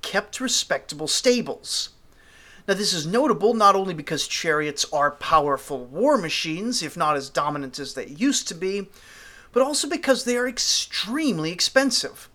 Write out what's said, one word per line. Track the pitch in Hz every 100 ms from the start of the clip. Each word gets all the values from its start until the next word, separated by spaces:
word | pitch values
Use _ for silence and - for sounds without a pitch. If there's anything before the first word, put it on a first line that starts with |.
kept | - 190 208 -
respectable | 254 - - 139 - 147 151
stables. | - 254 247 147 - - - - _ - - - - - - -
Now, |
this | 196 202
is | 175 151
notable | 220 294 185 202
not | 233 208
only | 196 190
because | 160 143 151 -
chariots | - 170 151 151 147 -
are | 151 143
powerful | - - 160 143 139 - 139 123
war | 143 262 277
machines, | 165 - 165 160 220 240
if | 156 175
not | 156 143
as | 135
dominant | - 147 147 135 127
as | 135
they | - 110
used | 147 262 - -
to |
be, | 170 185 202 196 - - - - - -
but | 240
also | 262 285 294
because | 330 330 247
they | 240 240
are | 254
extremely | 247 - - - - 190 269 311 170 156
expensive. | 180 - 269 269 - 123 - -